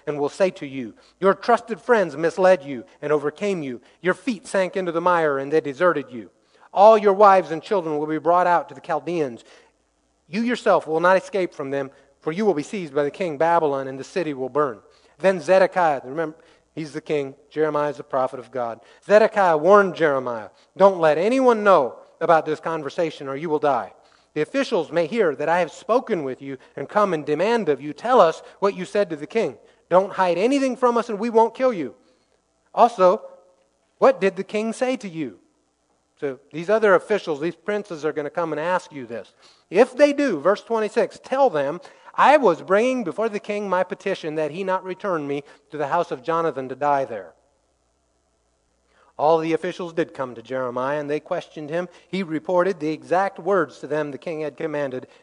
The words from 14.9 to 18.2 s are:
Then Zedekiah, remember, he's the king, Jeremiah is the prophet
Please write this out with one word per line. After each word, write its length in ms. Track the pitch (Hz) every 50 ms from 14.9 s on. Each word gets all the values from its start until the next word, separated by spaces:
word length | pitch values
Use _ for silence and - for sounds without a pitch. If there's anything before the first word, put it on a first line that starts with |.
| _ _ _ _ _ _
Then 220 | 151 185 196 185
Zedekiah, 600 | 143 135 185 190 190 180 - 185 175 160 147 131 123
remember, 320 | 127 135 160 165 156 156 - _ _ _ _ _ _ -
he's 180 | 151 160 151 131
the 80 | 156
king, 340 | 151 - 160 147 139 135 135 - _ _
Jeremiah 400 | - 151 156 156 151 147 147 147
is 80 | 139 147
the 60 | 147
prophet 360 | _ - 135